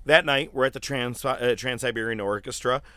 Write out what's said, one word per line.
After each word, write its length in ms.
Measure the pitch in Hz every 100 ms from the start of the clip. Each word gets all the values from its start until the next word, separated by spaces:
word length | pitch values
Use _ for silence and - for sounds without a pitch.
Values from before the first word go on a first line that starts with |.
that 200 | 139 160
night, 300 | 160 139 -
were 100 | 131
at 100 | 131
the 40 | 131
Trans-, 460 | - 139 123 117
uh, 320 | 135 127 123 110
Trans-Siberian 600 | 127 117 127 117 113 110
Orchestra. 640 | 101 104 131 - 123 131 -